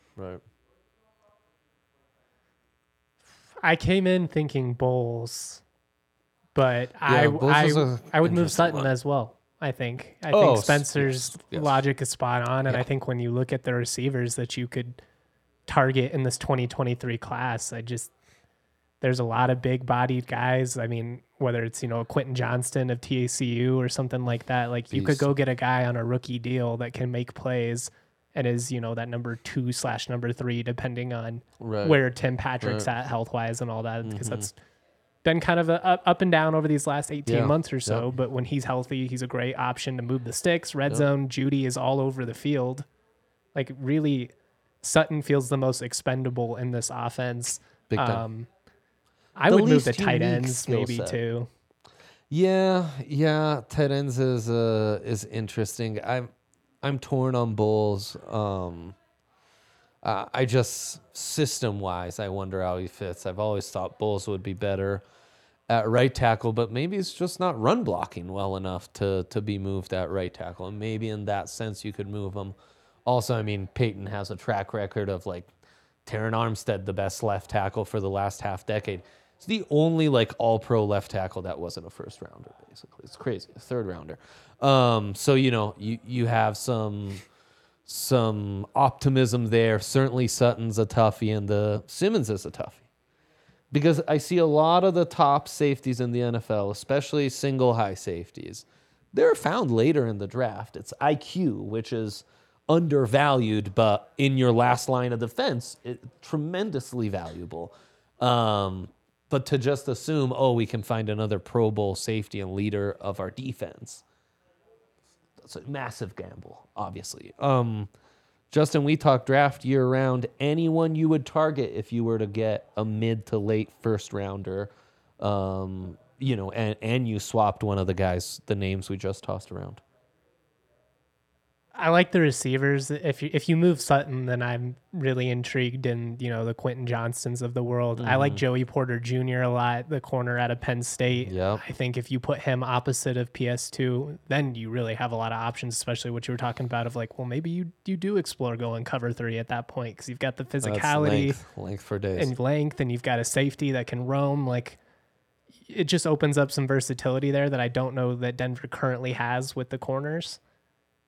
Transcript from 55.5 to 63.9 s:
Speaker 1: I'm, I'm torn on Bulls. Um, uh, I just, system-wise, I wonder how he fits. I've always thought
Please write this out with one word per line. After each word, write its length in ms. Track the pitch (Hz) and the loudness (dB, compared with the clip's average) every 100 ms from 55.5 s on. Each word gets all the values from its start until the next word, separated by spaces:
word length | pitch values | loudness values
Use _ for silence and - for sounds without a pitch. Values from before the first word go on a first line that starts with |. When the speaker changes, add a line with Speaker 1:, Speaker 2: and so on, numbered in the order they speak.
| - 104 - 113 107 | -4 -4 -2 -6 -4
Speaker 1:
I'm, 240 | - 127 120 _ _ _ _ _ | -4 -4 -4 _ _ _ _ _
I'm 160 | 139 139 | -4 -4
torn 360 | - 135 131 123 | -2 0 2 2
on 180 | 117 | 0
Bulls. 600 | 107 107 107 107 101 101 - - | 2 2 4 2 0 -6 -14 -6
Um, 640 | 107 104 95 87 85 85 98 _ _ _ _ _ _ _ _ _ _ | -4 -2 -2 -6 -8 -14 -18 _ _ _ _ _ _ _ _ _ _
uh, 220 | - 101 - | -4 -4 -2
I 120 | 127 | 0
just, 560 | 127 127 120 - - - _ - | 2 2 2 -4 -10 -12 _ -12
system-wise, 1040 | - - 143 - 117 101 95 90 90 98 | -8 -2 -2 0 -4 -2 -4 -4 -6 -8
I 100 | 101 | -6
wonder 340 | 98 95 95 | -6 -4 -4
how 160 | 92 90 | -2 -2
he 80 | 92 | -6
fits. 380 | - 95 87 95 | -8 -10 -8 -8
I've 120 | 92 | -4
always 300 | 107 101 - | -2 -2 -4
thought 280 | 98 92 | -6 -8